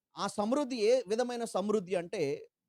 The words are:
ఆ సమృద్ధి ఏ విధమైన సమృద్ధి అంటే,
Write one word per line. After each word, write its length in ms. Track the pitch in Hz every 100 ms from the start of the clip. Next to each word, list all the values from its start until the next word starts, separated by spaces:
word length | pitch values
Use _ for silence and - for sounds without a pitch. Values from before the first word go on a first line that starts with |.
| _ 156
ఆ 80 | 196
సమృద్ధి 500 | - 208 277 269 254
ఏ 260 | 208 254 180
విధమైన 380 | 220 247 240
సమృద్ధి 500 | 233 196 208 214 175
అంటే, 540 | 185 170 208 143 147 - _